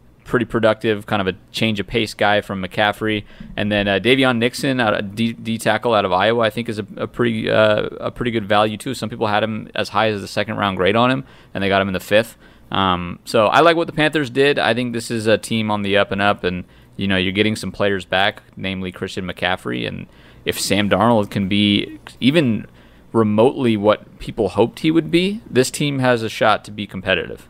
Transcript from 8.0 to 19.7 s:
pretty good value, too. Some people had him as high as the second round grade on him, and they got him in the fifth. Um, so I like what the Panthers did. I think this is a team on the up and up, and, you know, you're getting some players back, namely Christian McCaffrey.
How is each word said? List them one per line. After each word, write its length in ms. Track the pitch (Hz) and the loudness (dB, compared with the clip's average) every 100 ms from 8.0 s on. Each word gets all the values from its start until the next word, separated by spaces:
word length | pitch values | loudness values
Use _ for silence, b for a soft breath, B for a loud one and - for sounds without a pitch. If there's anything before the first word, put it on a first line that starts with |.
| - | -10
pretty 180 | - 123 | -6 -4
good 160 | 113 101 | -4 0
value, 320 | 104 110 104 | 2 2 -2
too. 160 | 135 | -8
Some 160 | 123 107 | -8 -8
people 180 | 117 110 | -4 -2
had 140 | 104 | 0
him 240 | 110 110 - | -2 -6 -8
as 160 | - 104 | -8 -4
high 200 | 101 110 | 0 0
as 120 | 101 | 0
the 60 | 98 | -4
second 300 | - 104 107 | -6 -4 -2
round 200 | 101 95 | -2 0
grade 180 | 92 110 | 2 2
on 140 | 123 | 2
him, 160 | 135 135 b b - | 0 -6 b b -4
and 80 | |
they 60 | 98 | 0
got 120 | 98 | 2
him 80 | 98 | 0
in 40 | 90 | -4
the 40 | |
fifth. 380 | - 104 120 - b b b | 2 2 2 -8 b b b
Um, 480 | 98 95 90 87 - | 0 0 0 -4 -12
so 240 | - 117 104 | -2 2 4
I 120 | 131 | 6
like 160 | 165 165 | 4 4
what 100 | 165 | -2
the 80 | |
Panthers 380 | - 151 156 131 | 0 0 0 -2
did. 260 | 127 143 131 | 2 2 2
I 160 | 90 | 0
think 200 | 117 123 | 0 -2
this 180 | 117 113 | -6 -4
is 160 | 113 107 | -2 2
a 100 | 101 | 2
team 320 | - 113 107 | 0 -2 -2
on 140 | 104 | -2
the 120 | 101 98 | 2 2
up 160 | 101 | 2
and 80 | 98 | 2
up, 240 | 101 101 | 0 0
and, 200 | 90 90 - b b - | -2 -4 -10 b b -6
you 100 | 98 | -2
know, 100 | 95 | 0
you're 140 | 92 | 0
getting 240 | 95 107 107 | 0 0 0
some 160 | 98 | -6
players 320 | - 101 98 | -2 -2 -2
back, 380 | - 92 101 - - - | -2 0 0 -2 -18 -10
namely 360 | 95 95 92 | -8 -6 -8
Christian 360 | - 95 - 90 | -8 -8 -8 -8
McCaffrey. 600 | - 90 92 120 | -4 -2 -2 -4